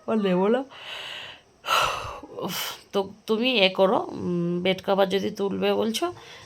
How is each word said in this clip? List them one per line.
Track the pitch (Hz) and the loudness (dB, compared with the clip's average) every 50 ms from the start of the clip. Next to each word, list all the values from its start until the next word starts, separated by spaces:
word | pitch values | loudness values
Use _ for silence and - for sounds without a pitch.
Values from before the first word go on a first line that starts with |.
| - | -4
বা | - 220 | -2 0
নেবো | 220 202 190 180 180 190 208 | 0 2 2 2 4 4 4
না, | 233 254 277 - - - - - - - - - - - - - - - _ _ _ _ - - - - - - - - - - - - - - - 98 95 190 170 - - - - - - - - | 4 2 0 -4 -10 -16 -16 -14 -12 -12 -12 -12 -12 -12 -14 -14 -16 -20 _ _ _ _ -2 0 2 2 2 2 -2 -4 -8 -10 -12 -12 -14 -14 -10 -8 -6 -6 -4 -6 -6 -6 -8 -12 -16 -4 -2
তো | 202 196 190 190 - _ | -2 -2 -2 -6 -14 _
তুমি | - 220 214 240 262 254 220 | -2 0 2 2 2 4 4
এ | 190 190 | 4 4
করো, | 190 196 190 185 226 - 359 - | 6 4 4 6 4 2 0 -2
উম, | - - 185 180 175 175 170 175 175 175 175 | -8 -6 -4 -2 0 0 0 0 0 0 2
বেড | 190 190 185 - | 0 0 0 0
কভার | - 196 190 196 185 | 0 2 4 4 2
যদি | 190 196 196 208 | 2 0 -2 -2
তুলবে | 208 - 196 196 196 190 190 202 202 | -4 -2 -4 -2 -2 0 0 0 2
বলছো, | 202 208 220 220 - 339 349 359 - - - - - - | 2 0 0 0 -2 -2 -4 -4 -8 -16 -18 -20 -20 -20